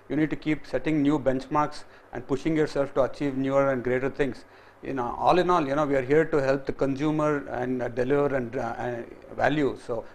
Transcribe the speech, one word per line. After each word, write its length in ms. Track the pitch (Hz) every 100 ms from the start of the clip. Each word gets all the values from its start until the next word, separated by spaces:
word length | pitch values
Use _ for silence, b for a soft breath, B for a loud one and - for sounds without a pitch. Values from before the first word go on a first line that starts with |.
| b
You 60 | 139
need 140 | 156
to 60 | 151
keep 320 | 156 151 -
setting 340 | 127 160 156
new 180 | 139 151
benchmarks 640 | 127 131 - 151 147 - - B B
and 160 | 120 -
pushing 300 | 135 160 160
yourself 360 | 147 143 139 -
to 80 |
achieve 340 | 120 - 143 131
newer 340 | 135 139 139
and 120 | 127
greater 260 | 120 127 135
things. 340 | - 139 - - B B B
You 100 | -
know, 220 | 135 120 -
all 200 | 123 170
in 120 | 175
all, 160 | 175 139
you 100 | 143
know, 100 | 147
we 100 | 139
are 60 |
here 240 | 123 151 156
to 120 | 151
help 280 | 135 139 -
the 80 |
consumer 760 | - 139 127 156 156 151 143 139
and, 360 | 120 127 127
uh, 40 | 127
deliver 480 | 123 127 143 143 135
and, 220 | 117 127
uh, 180 | 117 117
uh, 260 | 120 120 117 - - 110
value. 420 | 123 151 131 - -
So 180 | 113 B